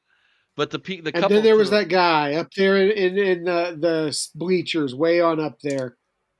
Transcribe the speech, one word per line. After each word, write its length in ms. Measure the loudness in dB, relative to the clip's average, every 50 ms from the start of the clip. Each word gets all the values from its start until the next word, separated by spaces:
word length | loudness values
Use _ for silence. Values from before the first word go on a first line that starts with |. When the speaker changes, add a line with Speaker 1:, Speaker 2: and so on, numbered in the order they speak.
| _ _ _ _ _ _ _ _ _ _ _
Speaker 1:
But 160 | -6 -6 -6
the 80 | -6 -10
pe-, 220 | -10 -10 -12 -8
the 100 | -8 -6 -2
Speaker 2:
And 80 | 0
Speaker 1:
couple 140 | 2 2 4
Speaker 2:
then 60 | 4 6
there 140 | 6 6
was 120 | 4 4 2
Speaker 1:
who 60 | 2
Speaker 2:
that 120 | 0 0 2
guy 440 | 2 2 2 2 2 0 0 0 -2
up 160 | -4 -6 -6 -2
there 220 | 0 2 2 4
in, 140 | 4 2 2
in, 260 | 2 0 0 0 0
in 260 | 0 0 0 0 -2 -2
the, 320 | -2 -2 -2 -2 -2 -4 -2
the 260 | -2 0 0 0 -2 -4
s-, 200 | -4 -6 -8 -8 -10
bleachers, 600 | -8 -4 -2 -2 -2 -2 -2 -4 -4 -4 -4 -2
way 240 | -2 0 2 2 2
on 180 | 2 2 0 -2
up 200 | -4 -6 -8 _
there, 360 | -6 -6 -4 -4 -6 -8 -10 _ _ _ _ _ _ _ _